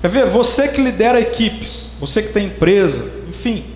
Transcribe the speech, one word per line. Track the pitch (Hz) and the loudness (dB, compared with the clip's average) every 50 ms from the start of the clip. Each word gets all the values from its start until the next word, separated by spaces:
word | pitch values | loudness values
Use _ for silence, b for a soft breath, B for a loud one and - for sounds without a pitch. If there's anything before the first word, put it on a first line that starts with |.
Quer | - 175 | -2 2
ver? | 196 269 254 | 2 2 2
Você | - 185 240 240 240 - - 277 277 | 4 4 2 2 2 2 2 0 2
que | 277 269 | 2 2
lidera | 269 254 208 185 220 240 247 240 | 0 0 2 2 2 4 4 2
equipes, | 226 233 - - 226 208 - - - - - - - - - - | 0 0 0 0 -2 -2 -2 -6 -8 -8 -8 -8 -10 -12 -12 -10
você | 143 139 - 220 | -6 -2 -2 -2
que | 214 214 | -2 0
tem | - 208 202 | -2 -2 -2
empresa, | 185 - - 160 165 196 202 190 160 131 120 - - - - - | -2 -2 2 4 4 6 6 4 2 0 -2 -8 -10 -12 -12 -12
enfim. | - 175 - - 240 220 170 - - - | -12 -12 -6 -4 -4 -4 -4 -8 -12 -16